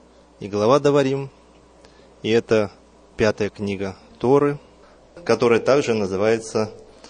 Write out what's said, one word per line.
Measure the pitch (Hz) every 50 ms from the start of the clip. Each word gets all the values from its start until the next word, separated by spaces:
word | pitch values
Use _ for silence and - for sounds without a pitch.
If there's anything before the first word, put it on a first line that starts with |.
| _ _ _ _ _ _ _ -
и | 117 101
глава | 98 104 104 113 135 147
Деварим. | 139 147 143 147 139 131 135 135 139 135 - _ _ _ _ _ _ _ _ _ - - _ - - - _ _
И | - 107
это | 110 117 - - 113 110 104 95 - - _ _ _ _ _ _ _ -
пятая | 113 107 101 - 107 98
книга | - - 104 101 101 92 98 95 92 - - - - -
Торы, | - 120 139 143 143 143 143 143 - - _ _ _ - _ _ _ _ - - -
которая | - 113 110 127 120 117 107
также | 95 - 135 147 135 123 113
называется | 110 101 92 95 92 104 110 113 113 113 - - 113 107 104 - - - - - - - -